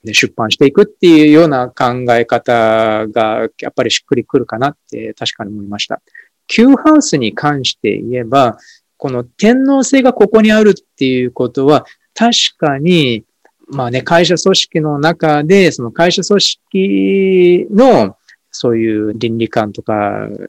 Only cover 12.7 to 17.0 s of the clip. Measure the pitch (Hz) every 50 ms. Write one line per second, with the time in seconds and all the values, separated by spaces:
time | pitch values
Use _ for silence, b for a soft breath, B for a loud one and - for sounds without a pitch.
12.7 | 139 135 147 175 180 165 147 127 117 107 - _ _ _ _ _ _ _ _ _
13.7 | 139 139 127 120 123 131 123 - 170 170 180 151 180 156 - 196 185 - - _
14.7 | - 170 151 151 147 143 143 160 170 160 165 156 151 147 147 156 190 196 190 160
15.7 | 135 - 123 113 - - 170 175 170 - 180 - 208 196 - - - _ _ _
16.7 | - 190 190 196 196 196